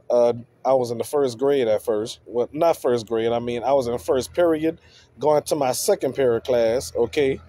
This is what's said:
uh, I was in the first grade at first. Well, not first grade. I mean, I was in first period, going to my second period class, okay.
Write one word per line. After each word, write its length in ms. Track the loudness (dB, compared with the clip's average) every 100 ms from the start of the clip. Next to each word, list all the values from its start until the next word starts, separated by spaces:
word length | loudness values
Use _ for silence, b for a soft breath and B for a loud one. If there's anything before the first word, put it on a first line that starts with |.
| 2
uh, 240 | 2 4 2 -8 _
I 80 | 0
was 180 | 2 0
in 60 | -4
the 80 |
first 340 | -4 0 0 0
grade 300 | 0 2 2
at 140 | 0
first. 380 | 0 -2 -2 -10
Well, 240 | -8 -4 -4
not 280 | 0 0 2
first 260 | 0 -2 -2
grade. 260 | -2 0
I 60 | -2
mean, 260 | -4 -4
I 100 | 0
was 120 | 0 0
in 120 | -4
first 340 | -2 -2 -2
period, 480 | 0 0 2 -2 -4 b b b _
going 240 | 0 0
to 140 | 0 -2
my 160 | -2
second 420 | -2 -2 0 -2
period 300 | 0 0 0
class, 460 | 0 2 2 0 -4 -4
okay. 420 | -2 0 0 -2